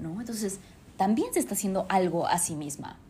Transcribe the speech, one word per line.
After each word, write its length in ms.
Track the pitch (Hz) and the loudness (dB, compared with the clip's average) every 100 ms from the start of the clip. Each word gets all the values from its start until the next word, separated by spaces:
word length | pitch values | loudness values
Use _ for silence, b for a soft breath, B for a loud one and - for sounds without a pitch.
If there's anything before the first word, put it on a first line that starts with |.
¿no? 200 | 160 180 | -8 -8
Entonces 400 | 240 220 208 - B B - - | -6 -4 -4 -6 B B -14 0
también 380 | 190 226 480 | 2 4 2
se 60 | 370 | 0
está 140 | - | 0
haciendo 320 | 196 196 190 190 | 0 0 0 2
algo 400 | 190 180 170 147 | 4 4 2 2
a 100 | 175 | 2
sí 160 | - | 0
misma 460 | 151 147 143 135 - - | -2 -6 -8 -12 -14 -20